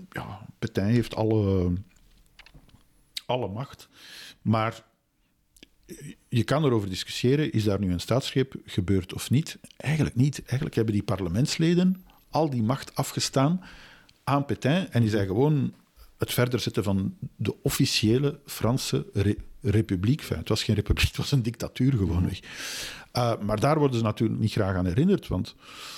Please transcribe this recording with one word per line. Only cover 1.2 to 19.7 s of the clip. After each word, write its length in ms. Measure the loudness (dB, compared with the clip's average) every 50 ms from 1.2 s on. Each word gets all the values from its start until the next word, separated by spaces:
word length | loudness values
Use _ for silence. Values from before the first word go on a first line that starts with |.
| 0 2 2 4 4 4 2 2 2 2 0 -2 -4 -12 _ _ -20 -20 _ -20 _ _ _ -20 -20 -20 _ -20 _ -20 -20 _ _ _ _ _ _ _ -16 -14 -4
alle 220 | -2 -2 -2 -2 -4
macht. 400 | -6 -8 -10 -10 -14 -20 -20 _ _ -20 -20 -20 -20 -20 -20 -20 -18 _
Maar 420 | 0 2 2 2 2 0 -2 -8 -20 _ _ _ _ _ _ _ _ _ _ _ _ _ _ _ -20 _ _ _ _ -20 -18 -16 -16 -18 -18 _ _ -2
je 160 | -2 -2 0
kan 200 | 2 2 2 4
erover 240 | 4 2 2 0 -2
discussiëren: 640 | -6 -8 -8 -8 -6 0 2 2 2 2 0 0
is 120 | 0 2 2
daar 160 | 2 2 2
nu 120 | 0 0
een 80 | 0 -2
staatsgreep 540 | 0 0 0 0 0 0 0 0 -2 -2 -4 -18 -16
gebeurd 500 | -6 -4 -4 0 2 2 2 0 -2 -10
of 160 | -10 -2 0
niet? 280 | 0 0 0 -2 -12 -16 -20 -20 -18
Eigenlijk 400 | -6 -2 -2 0 0 0 0 2
niet. 220 | 2 2 2 0 -4
Eigenlijk 320 | -6 -4 -4 -4 -4 -2 -2
hebben 200 | 0 0 2 0
die 80 | 0
parlementsleden 1040 | 0 -2 -4 -2 -2 -2 0 0 0 0 0 0 2 2 4 4 4 2 0 0 -8 -20 -20 _ _ _
al 200 | 0 0 0 0
die 120 | 0 0
macht 320 | 0 0 0 -2 -4 -8 -6
afgestaan 640 | -6 -6 -4 -4 -4 -4 0 2 2 4 4 2 0 -4 -12 -20 -20 -20 -20 -20 -20 -20 _ _ _ -4
aan 200 | -2 0 0 0
Pétain 460 | -2 -4 -2 0 0 2 2 -2 0
en 100 | 2 2
die 100 | 2 4
zijn 160 | 2 0 0
gewoon 460 | 0 2 2 4 4 4 2 0 -2 -6 -10 _ _ _ -20 -20 -20 _ -6
het 140 | -6 -2
verder 280 | 0 0 0 0 0 -2
zetten 240 | -2 -2 -2 -2 0
van 320 | 2 0 0 0 -2 -4 -8 -12 -14 -8
de 260 | -4 -4 -4 -4 -2
officiële 800 | -2 -2 2 2 0 2 2 2 2 4 4 4 2 -2 -4 -6 -14
Franse 600 | -14 -6 -2 0 0 0 0 -2 -2 -2 -2 -4 -2
re-, 240 | -2 0 2 2 0 -2 -6 -14 -16 -6
republiek. 600 | -2 2